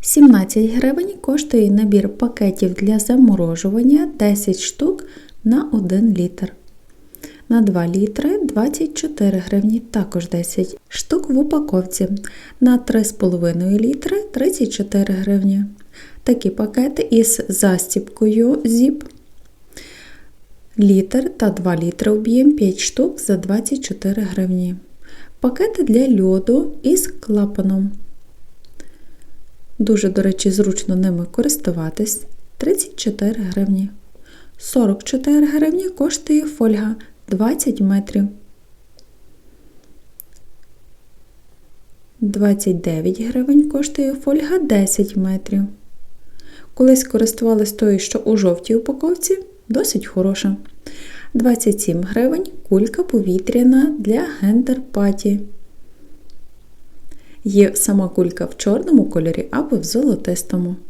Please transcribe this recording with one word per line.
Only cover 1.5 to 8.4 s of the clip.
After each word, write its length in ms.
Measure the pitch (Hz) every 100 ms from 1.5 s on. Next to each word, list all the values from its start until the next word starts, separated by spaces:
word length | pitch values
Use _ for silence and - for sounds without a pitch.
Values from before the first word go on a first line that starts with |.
| 240 208
набір 380 | 202 214 202 196
пакетів 680 | - 240 - 202 190 185
для 240 | 185 202 214
заморожування, 1120 | 208 254 247 196 170 165 190 214 247 294 349 -
десять 420 | 208 202 - 185
штук 440 | - - 302 381 - - - -
на 260 | 220 247 302
один 400 | 240 185 185 226
літр. 400 | 180 175 175 185 - - - - - - - - - -
На 120 | 233
два 280 | 208 185 170
літри 500 | 185 214 214 294 403